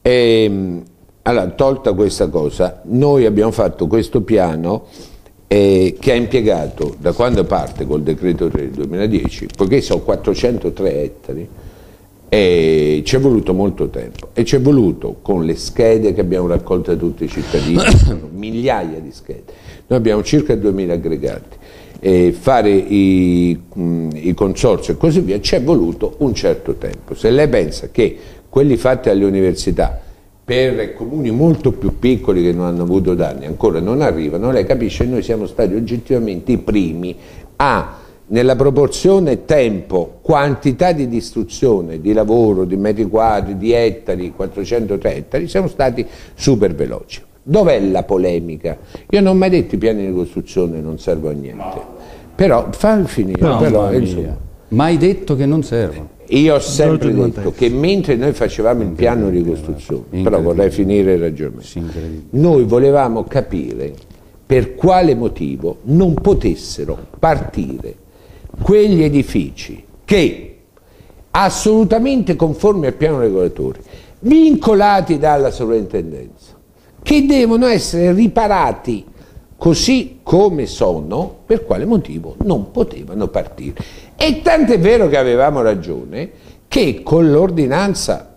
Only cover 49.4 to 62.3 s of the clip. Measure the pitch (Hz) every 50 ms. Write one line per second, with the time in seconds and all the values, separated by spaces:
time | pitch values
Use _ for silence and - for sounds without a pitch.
49.4 | 185 185 180 170 170 - - 190 110 113 110 104 98 95 92 90 90 87 - 92
50.4 | 85 - - 95 90 85 82 80 76 78 78 73 - 92 85 78 78 78 76 73
51.4 | 69 65 - - - - - - - - - - - - - - - - - -
52.4 | 190 185 127 117 - - 101 - - 208 220 208 180 135 - - 101 95 92 -
53.4 | - 160 131 113 117 113 110 104 101 98 - 127 117 92 90 87 82 78 78 -
54.4 | - - - - - - 110 117 147 165 175 151 160 185 202 190 - - 147 127
55.4 | 139 139 151 160 - - 117 117 107 82 76 78 76 - - - - - - 135
56.4 | 151 160 147 135 - - 139 143 151 160 160 - 147 139 127 127 123 117 - 107
57.4 | 98 - - - 127 117 120 131 151 180 202 196 - 151 131 113 127 147 127 -
58.4 | 120 95 - - 104 117 123 120 110 92 82 82 120 117 120 117 107 95 90 87
59.4 | 85 85 80 76 76 82 76 73 - - 71 64 57 - 85 92 95 110 104 85
60.4 | 80 85 85 87 101 92 - 101 98 95 104 101 95 95 92 87 85 82 78 71
61.4 | 78 67 - - - - - 85 82 82 80 85 80 82 80 78 73 73